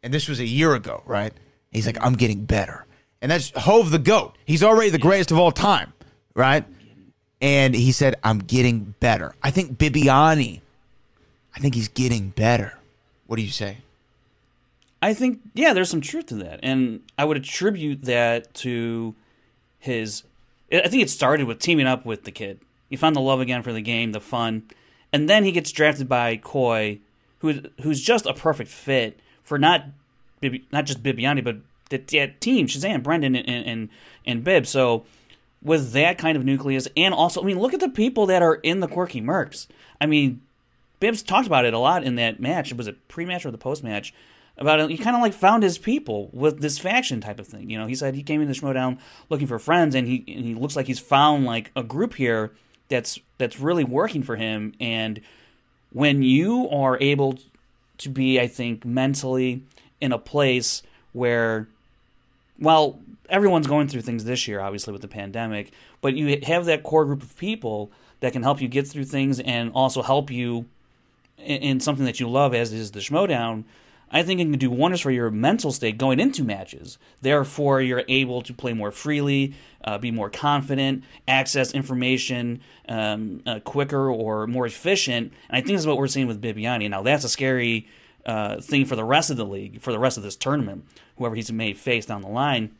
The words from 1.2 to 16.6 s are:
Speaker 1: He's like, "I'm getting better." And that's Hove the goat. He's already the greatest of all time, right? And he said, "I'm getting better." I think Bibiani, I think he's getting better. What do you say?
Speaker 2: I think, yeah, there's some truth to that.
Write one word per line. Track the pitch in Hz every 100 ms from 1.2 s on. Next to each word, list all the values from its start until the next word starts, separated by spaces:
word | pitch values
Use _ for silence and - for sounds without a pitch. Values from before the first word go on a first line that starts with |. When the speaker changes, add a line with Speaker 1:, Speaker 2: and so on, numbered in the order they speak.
| 107 - _ _ _
Speaker 1:
He's | 110 110
like, | -
"I'm | 123 123
getting | 120 104
better." | 104 107 95 - - _ _ _
And | 127
that's | 170 135 -
Hove | 117 220 185
the | 160
goat. | 139 208 - _
He's | - 156
already | 202 220 220
the | 156
greatest | 139 196 180
of | 165
all | 175
time, | - 202 175 87 - - _ _
right? | - 131 147 - - - - - _ _ _
And | 139 139 135
he | 127 123
said, | 127 139 120
"I'm | 110 107
getting | 90 123 123 117 101 101
better." | 123 104 80 -
I | 139
think | 170 170 127
Bibiani, | 151 143 139 135 156 156 117 85 _ _ _ _ _ _ _ _ _ -
I |
think | 139
he's | 120 107
getting | - 127 117 98
better. | 95 107 120 101 - _ _ _ _ _
What | 113
do |
you | 104
say? | - 101 110 - _ _ _ _ _ _ _ _ _ _ _
Speaker 2:
I | 190
think, | 214 254 233 -
yeah, | - 311
there's | 196 180
some | 165
truth | - 302 -
to | 110
that. | 87 80